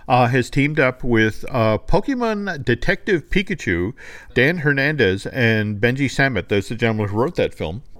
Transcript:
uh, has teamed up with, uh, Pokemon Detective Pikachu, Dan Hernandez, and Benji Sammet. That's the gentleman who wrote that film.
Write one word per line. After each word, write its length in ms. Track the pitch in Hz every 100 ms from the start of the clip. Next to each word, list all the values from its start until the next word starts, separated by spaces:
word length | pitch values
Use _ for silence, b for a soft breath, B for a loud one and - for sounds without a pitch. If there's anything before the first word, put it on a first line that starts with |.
| -
uh, 180 | 127 120
has 240 | 131 120
teamed 300 | 143 143 156
up 240 | 131 -
with, 400 | 127 113 110 - -
uh, 300 | 135 110 107
Pokemon 880 | - 185 233 254 233 208 202 151
Detective 640 | 123 120 - 196 - 170 -
Pikachu, 640 | 196 196 175 - 85 92 - B B B
Dan 240 | 123 135 180
Hernandez, 680 | 147 139 139 151 98 95 -
and 540 | 131 113 110 104 104
Benji 260 | 120 135 135
Sammet. 380 | - 139 104 -
That's 200 | 101 -
the 60 |
gentleman 340 | 117 117 107 101
who 60 | 104
wrote 200 | 143 156
that 180 | 82
film. 280 | - 80 90 -